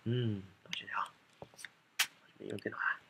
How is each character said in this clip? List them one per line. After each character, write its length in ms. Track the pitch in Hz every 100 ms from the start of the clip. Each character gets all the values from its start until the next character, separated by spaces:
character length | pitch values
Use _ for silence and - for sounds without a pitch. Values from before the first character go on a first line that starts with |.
嗯， 400 | - 120 117 104 95 -
我 60 | - -
想 120 | -
想 120 | -
啊， 100 | - - - - - - - - _ _ - - - -
没 100 | -
有 100 | 104
电 140 | -
脑 60 | -
啊。 220 | - - -